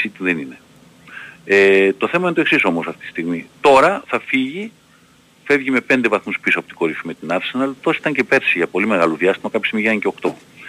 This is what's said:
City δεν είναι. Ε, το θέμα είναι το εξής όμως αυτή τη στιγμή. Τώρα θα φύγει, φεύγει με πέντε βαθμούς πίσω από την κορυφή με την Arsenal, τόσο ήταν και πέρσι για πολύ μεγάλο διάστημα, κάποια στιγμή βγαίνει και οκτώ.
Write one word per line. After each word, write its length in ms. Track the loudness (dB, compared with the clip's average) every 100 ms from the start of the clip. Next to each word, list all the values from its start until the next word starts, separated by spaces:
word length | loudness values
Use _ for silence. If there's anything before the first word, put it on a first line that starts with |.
City 140 | -6 -4
δεν 180 | -4 -4
είναι. 200 | -6 -14 _ _ _ _ -20 -20 -20 -20 0
Ε, 480 | 4 6 6 4
το 140 | 0 -2
θέμα 180 | -2 0
είναι 80 | 0
το 60 |
εξής 220 | 0 2
όμως 240 | 2 -2 -6
αυτή 140 | -10
τη 60 | -12
στιγμή. 400 | -8 -6 -6 -8 _
Τώρα 420 | 6 6 6 0 -4
θα 120 | -6 -4
φύγει, 460 | -4 -4 -6 -12 -14 _ _ _ _ _ _
φεύγει 280 | -2 0 0
με 100 | -2
πέντε 260 | 0 0 2
βαθμούς 300 | 0 -2 -6
πίσω 180 | -2 -2
από 80 | -4
την 100 | -4
κορυφή 240 | -4 -4
με 100 | -10
την 160 | -12 -6
Arsenal, 380 | -4 -4 -4 -4 -4
τόσο 160 | -4 -2
ήταν 120 | -2
και 100 | -4
πέρσι 340 | 0 0 0 -2
για 100 | -2
πολύ 200 | -2 0
μεγάλο 280 | 2 0 2
διάστημα, 340 | 0 0 -4
κάποια 180 | -4 -2
στιγμή 160 | -2 -2
βγαίνει 140 | 0
και 60 | -2
οκτώ. 300 | -4 -6 -6 -14 -20